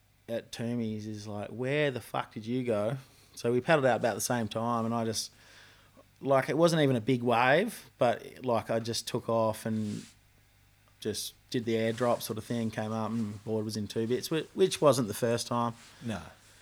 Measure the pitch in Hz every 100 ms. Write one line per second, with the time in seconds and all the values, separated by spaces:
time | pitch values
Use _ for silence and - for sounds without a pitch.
0 | _ _ - 117 - - 117 120 113 107
1 | 107 107 104 104 101 107 127 147 147 123
2 | - 131 123 - 107 127 123 107 107 135
3 | - - - - 120 123 123 160 131 110
4 | 113 104 - 123 110 113 117 120 113 117
5 | 113 107 - - - - - - - -
6 | - _ 131 135 131 147 170 165 143 127
7 | 107 127 120 117 127 147 226 - - _
8 | 123 113 - - 127 113 104 113 113 113
9 | - 120 - 113 110 107 117 110 107 107
10 | - - _ _ _ _ _ _ _ _
11 | 110 101 - - _ 131 113 113 113 113
12 | 123 117 - 110 - 120 113 107 107 110
13 | 107 113 107 104 101 110 107 110 101 -
14 | 113 123 - 160 - - 185 - 151 127
15 | 113 104 117 117 - 120 120 110 - -
16 | 117 98 80 - - -